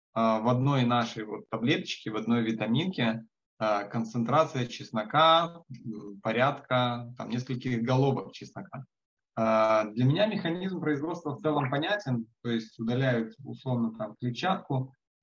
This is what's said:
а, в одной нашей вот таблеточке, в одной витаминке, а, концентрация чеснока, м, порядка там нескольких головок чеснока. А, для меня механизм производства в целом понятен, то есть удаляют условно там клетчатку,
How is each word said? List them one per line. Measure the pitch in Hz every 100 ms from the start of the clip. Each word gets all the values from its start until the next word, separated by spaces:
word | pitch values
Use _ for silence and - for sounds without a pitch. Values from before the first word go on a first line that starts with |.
| _ 113
а, | 113 110
в | 117
одной | 127 135 139 120
нашей | 120 113 117 107
вот | 110 -
таблеточке, | 113 123 185 - - 113
в | 110
одной | 113 117
витаминке, | 113 110 107 131 190 165 113 113 - _ _ -
а, | 110 104 101
концентрация | 113 113 120 113 147 156 131 120
чеснока, | - - 110 107 147 165 165 170 170 - - 110
м, | 107 104 98
порядка | 113 117 139 139 - 127 123 120 120 -
там | 107
нескольких | 117 - 127 131 113
головок | 120 131 139 117 -
чеснока. | - 101 98 98 131 - _ _ _ _ -
А, | 110 110 110 110 107
для | 107 127
меня | 156 214
механизм | 190 170 180 190 175
производства | 151 139 160 170 147 131
в |
целом | 156 147 131
понятен, | 139 170 208 135 117 113 _
то | 120
есть | 117 113 -
удаляют | 113 123 131 117 113 -
условно | - 120 127 120 113 110
там | 107 -
клетчатку, | 123 117 180 190 - 135 131 _ _ _